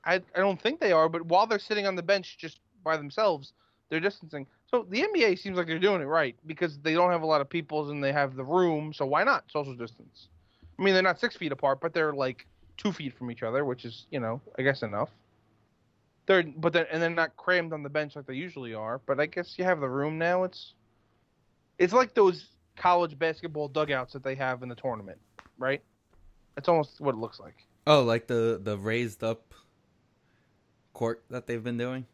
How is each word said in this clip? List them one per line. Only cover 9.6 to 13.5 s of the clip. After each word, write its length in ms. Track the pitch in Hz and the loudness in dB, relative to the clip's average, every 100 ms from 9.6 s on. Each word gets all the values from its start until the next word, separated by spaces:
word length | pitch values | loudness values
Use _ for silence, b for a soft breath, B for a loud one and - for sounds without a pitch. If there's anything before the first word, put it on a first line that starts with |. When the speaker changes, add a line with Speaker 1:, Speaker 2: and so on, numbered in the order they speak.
| 139 | -4
Speaker 1:
distance? 540 | 123 117 - - - - _ b b b - | -8 -12 -12 -20 -20 -20 _ b b b 0
I 40 | |
mean, 120 | 196 | 4
they're 80 | 185 | 6
not 160 | 185 170 | 4 2
six 160 | 240 | -2
feet 160 | - 160 | -4 -6
apart, 300 | 139 143 135 | 0 0 0
but 120 | 165 | -2
they're, 200 | 165 156 | 0 0
like, 340 | 143 131 127 - _ - - | 0 -2 -4 -16 _ -20 -4
two 160 | 208 | -4
feet 240 | 175 143 - | -4 -10 -8
from 140 | 123 | -10
each 120 | 113 | -6
other, 220 | 113 | -2